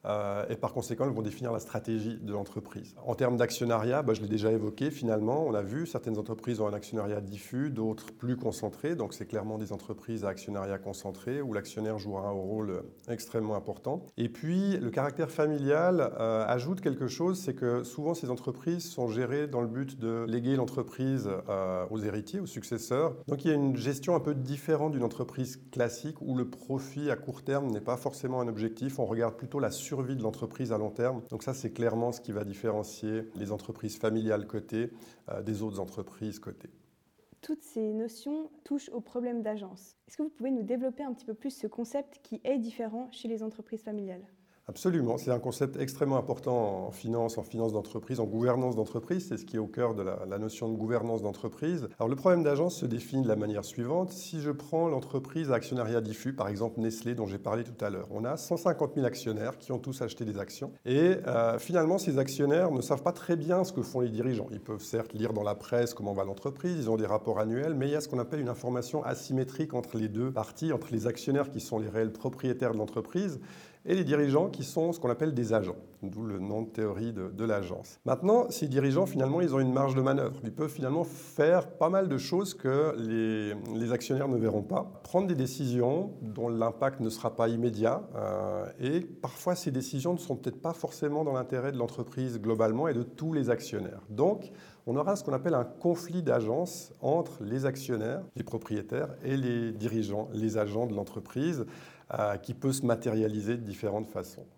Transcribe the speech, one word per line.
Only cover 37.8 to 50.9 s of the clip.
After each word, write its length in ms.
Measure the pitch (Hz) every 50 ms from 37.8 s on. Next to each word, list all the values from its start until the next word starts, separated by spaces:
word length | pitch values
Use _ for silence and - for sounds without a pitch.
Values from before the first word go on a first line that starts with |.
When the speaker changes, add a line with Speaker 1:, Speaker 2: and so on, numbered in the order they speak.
| 220 214 214
Speaker 2:
notions 560 | 220 226 233 226 - - 285 294 311 311 311 - -
touchent 280 | _ - 285 277 - -
au 80 | - 240
problème 400 | 220 - - 247 240 247 240 233
d'agence. 560 | 214 214 214 208 202 185 190 185 - - _ _ _
Est-ce 120 | - - -
que 40 |
vous 60 | 302 311
pouvez 220 | 302 - 220 269
nous 140 | 269 240 214
développer 380 | 185 247 247 254 262 247 -
un 120 | - 269 240
petit 100 | 247 -
peu 80 | -
plus 160 | 220 220 - 277
ce 180 | 262 - -
concept 540 | 214 - - 240 233 - 285 277 - - -
qui 200 | - - 220 - _
est 140 | - 277 269
différent 500 | 220 233 - - 226 220 214 233 254 247
chez 160 | - - -
les 160 | 226 226 214
entreprises 400 | 220 220 214 - 214 - 226 220
familiales ? 380 | - 220 208 208 202 190 180 180 202 - - _ _ _ _ _ _ -
Speaker 1:
Absolument, 480 | 101 - - 180 175 165 131 113 117
c'est 140 | - - 131
un 80 | 123 120
concept 380 | - 127 113 - 143 135 -
extrêmement 400 | - 139 135 - - 151 139 135
important 680 | 127 120 139 123 - - 131 123 120 110 101 98 92 92 110
en 20 |
finance, 480 | - - - 113 113 117 117 117 113 110
en 60 | 101
finance 280 | - - 110 113 113
d'entreprise, 460 | 107 107 101 - - 113 - - 131 123
en 60 | 113
gouvernance 500 | 101 104 110 120 127 120 131 127 127 120
d'entreprise, 540 | 110 107 - - 117 110 - 175 185 180 -
c'est 80 | 165
ce 80 | 165 -
qui 100 | - -
est 60 | 110
au 80 | 107 101
cœur 260 | - - 123 117 113
de 80 | 104
la, 240 | 95 95 90 - 95 95
la 100 | 98 104
notion 300 | 110 110 - - 120 113
de 80 | 113
gouvernance 460 | 107 110 110